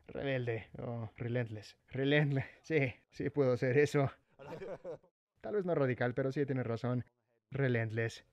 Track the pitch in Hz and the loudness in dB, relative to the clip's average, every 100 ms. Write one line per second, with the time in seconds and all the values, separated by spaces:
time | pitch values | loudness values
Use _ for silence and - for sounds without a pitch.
0 | - - 139 131 120 113 - - 120 117 | -10 -6 -4 -2 -2 -4 -6 -10 -8 -6
1 | 113 - 117 123 113 107 - - _ 131 | -8 -8 -4 -2 -2 -6 -14 -20 _ -2
2 | 139 147 147 135 - - - 156 131 - | 2 4 4 0 -2 -10 -2 0 0 -4
3 | _ - 147 143 131 120 131 139 147 147 | _ -6 -4 2 2 4 2 4 4 4
4 | 135 - _ _ 143 160 196 180 180 156 | 0 -2 _ _ -16 -12 -10 -12 -12 -14
5 | _ _ _ _ 220 208 180 165 131 120 | _ _ _ _ -4 -2 2 4 4 2
6 | 120 120 135 139 139 131 117 113 120 123 | 0 0 -2 0 0 0 -2 -2 0 0
7 | - _ _ _ - 131 135 120 113 113 | -2 _ _ _ -10 0 2 2 2 0
8 | 113 - - | -2 -4 -20